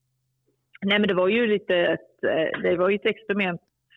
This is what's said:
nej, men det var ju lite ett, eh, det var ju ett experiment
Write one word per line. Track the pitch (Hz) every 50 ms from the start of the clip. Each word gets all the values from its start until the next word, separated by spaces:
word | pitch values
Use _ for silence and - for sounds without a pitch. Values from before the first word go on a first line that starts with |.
| _ _ _ _ _ _ _ _ _ _ _ _ _ _ - -
nej, | 196 196 202 208
men | 214
det | 202 185
var | 180 180
ju | 190 214 240 240
lite | 214 208 202 - - 185
ett, | 175 170 160 165 - - - _ - -
eh, | 98 120 156 156 - - -
det | - 185 180
var | 170 180 196
ju | 208
ett | 202 -
experiment | 220 208 - - - 196 208 196 180 175 - _ _ _ _ _ _ _